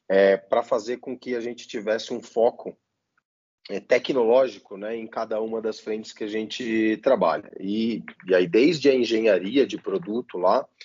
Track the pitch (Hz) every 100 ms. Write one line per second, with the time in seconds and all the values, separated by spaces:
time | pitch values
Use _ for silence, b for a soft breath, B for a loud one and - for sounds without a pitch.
0 | - 98 98 95 - 117 - 123 107 123
1 | 139 120 123 123 117 120 - 120 104 113
2 | - 120 - 117 117 - - - _ _
3 | _ _ _ _ _ _ - 98 - 123
4 | - 135 113 127 131 101 - 98 107 117
5 | 113 120 113 110 113 113 110 107 107 110
6 | 110 - 110 110 107 - 120 110 110 107
7 | 135 117 85 78 - - 95 107 113 107
8 | - - 90 90 87 107 147 156 139 131
9 | 110 113 113 92 98 135 107 98 - 92
10 | 90 117 123 92 90 123 - _